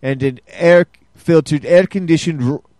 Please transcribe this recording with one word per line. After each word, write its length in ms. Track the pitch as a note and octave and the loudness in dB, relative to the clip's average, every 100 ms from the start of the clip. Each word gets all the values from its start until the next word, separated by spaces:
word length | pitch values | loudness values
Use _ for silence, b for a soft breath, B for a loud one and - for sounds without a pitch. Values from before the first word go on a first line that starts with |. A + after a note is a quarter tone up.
and 200 | C3+ C3+ | -8 -4
in 160 | C3+ B2+ _ | -6 -6 _
air-filtered, 1160 | - E3+ F3 F3 _ _ _ - E3 D3 D3+ B2+ | -2 4 4 2 _ _ _ 0 0 0 -4 2
air-conditioned 760 | F3 F#3 G3+ F3 E3 - D#3 | 2 2 -4 -2 -2 -2 -6
r- 360 | B2 C#3+ _ _ | -6 -6 _ _